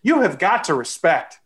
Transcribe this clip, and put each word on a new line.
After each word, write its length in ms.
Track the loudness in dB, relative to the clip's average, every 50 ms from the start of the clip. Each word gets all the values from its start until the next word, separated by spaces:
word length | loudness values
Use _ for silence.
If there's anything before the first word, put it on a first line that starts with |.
You 180 | -2 0 2 2
have 160 | 2 0 0 0
got 280 | 0 0 0 0 0
to 80 | -2 -2
respect 680 | -2 -2 -6 -6 -2 2 2 2 2 0 -6 -14 -20 _